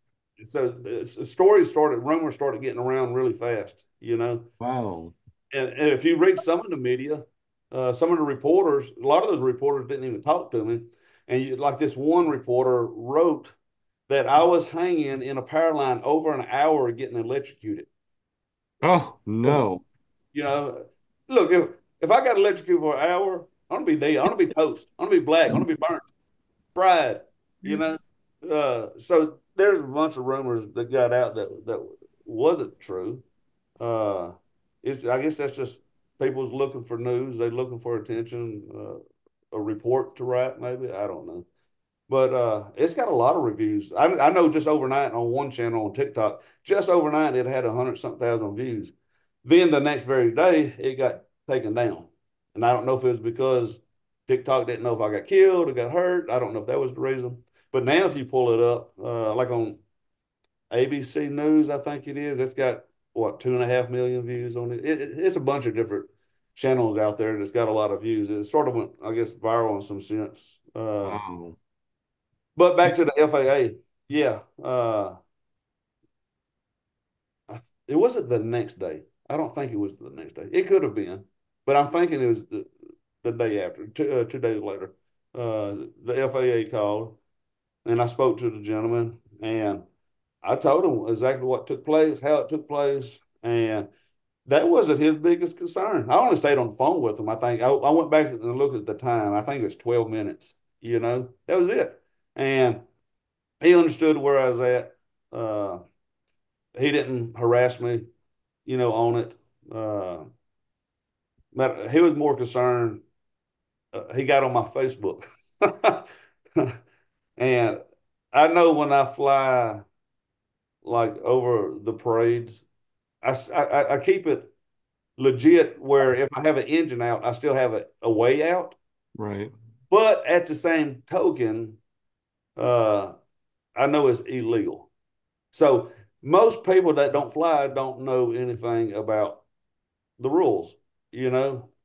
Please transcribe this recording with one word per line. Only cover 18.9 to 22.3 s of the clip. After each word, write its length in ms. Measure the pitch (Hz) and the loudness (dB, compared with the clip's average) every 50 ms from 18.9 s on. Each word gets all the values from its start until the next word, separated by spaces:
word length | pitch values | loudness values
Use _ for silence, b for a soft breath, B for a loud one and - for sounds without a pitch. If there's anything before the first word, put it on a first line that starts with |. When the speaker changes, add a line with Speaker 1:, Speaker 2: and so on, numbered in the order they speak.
| 180 170 123 - - _ - 104 | 4 4 2 -2 -12 _ -8 -4
Speaker 2:
no. 580 | 107 113 117 135 147 147 123 101 92 90 _ _ _ _ _ _ _ _ _ _ - | -2 0 2 2 4 4 2 0 -2 -4 _ _ _ _ _ _ _ _ _ _ -10
Speaker 1:
You 100 | 147 147 | -6 -4
know, 420 | 139 139 147 143 139 - - - - _ _ _ _ _ _ _ - | -4 -4 -4 -4 -6 -10 -12 -16 -20 _ _ _ _ _ _ _ 0
look, 240 | - 240 180 151 | 2 2 4 4
if, 180 | 180 175 156 - - - _ _ _ _ | 4 2 2 0 -4 -14 _ _ _ _
if 80 | - - | 0 4
I 140 | 214 254 277 | 4 4 4
got 140 | 254 | 4